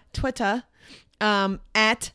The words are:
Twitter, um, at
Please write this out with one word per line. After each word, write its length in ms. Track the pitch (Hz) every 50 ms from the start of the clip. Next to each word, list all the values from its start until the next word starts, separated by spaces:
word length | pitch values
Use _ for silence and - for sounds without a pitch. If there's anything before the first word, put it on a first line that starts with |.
| _ _ -
Twitter, 500 | - - 262 254 - 233 196 208 247 - _ _ _ - - - - _ _ _ -
um, 380 | 208 214 208 202 196 196 196 - - - -
at 380 | 214 220 220 226 - - - -